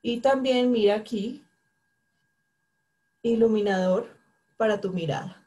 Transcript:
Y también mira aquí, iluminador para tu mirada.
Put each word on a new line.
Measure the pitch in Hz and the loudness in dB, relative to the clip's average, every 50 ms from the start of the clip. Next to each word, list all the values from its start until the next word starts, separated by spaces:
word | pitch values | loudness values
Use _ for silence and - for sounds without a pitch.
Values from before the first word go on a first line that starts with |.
| - | -4
Y | 233 240 233 | -4 -6 0
también | - 269 269 262 254 254 254 247 247 247 | 2 2 2 2 0 0 2 2 2 2
mira | 247 226 208 202 208 | 2 4 4 4 2
aquí, | 214 214 - 233 202 196 240 277 285 _ _ _ _ _ _ _ _ _ _ _ _ _ _ _ _ _ _ _ _ _ _ _ _ _ _ _ _ _ _ _ _ _ _ _ _ | 2 -2 -6 -6 -6 -6 -6 -10 -12 _ _ _ _ _ _ _ _ _ _ _ _ _ _ _ _ _ _ _ _ _ _ _ _ _ _ _ _ _ _ _ _ _ _ _ _
iluminador | - 233 233 220 226 226 214 214 208 202 196 185 185 185 185 208 240 - - _ _ _ _ _ _ _ _ _ | -2 0 2 4 4 4 4 2 0 0 0 0 2 0 0 0 -2 -8 -18 _ _ _ _ _ _ _ _ _
para | 220 220 208 202 | -2 -2 -2 -2
tu | 208 190 | -4 -6
mirada. | 185 175 165 151 117 - - 185 - - _ | -6 -4 -4 -4 -6 -6 -8 -12 -16 -18 _